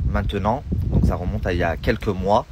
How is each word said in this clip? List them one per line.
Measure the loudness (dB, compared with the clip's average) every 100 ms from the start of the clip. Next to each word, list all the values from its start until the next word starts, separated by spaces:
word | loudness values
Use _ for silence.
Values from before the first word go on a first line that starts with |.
| -2
maintenant, | 0 0 0 0 0 -2 -4 0
donc | 2 2
ça | 2
remonte | -2 -4 -2
à |
il | 0
y |
a | 0 0
quelques | -2 -2 -2
mois | -2 2 2 2